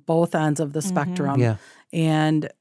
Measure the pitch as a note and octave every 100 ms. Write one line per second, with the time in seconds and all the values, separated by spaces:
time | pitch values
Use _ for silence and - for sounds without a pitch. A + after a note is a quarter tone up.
0 | - E3 E3+ E3+ D#3 D3 D3 D3+ F#3 F3+
1 | D3 F3+ C#3+ C3 A#2+ G#2+ - - _ F3
2 | D#3+ D#3 D#3 D#3 - -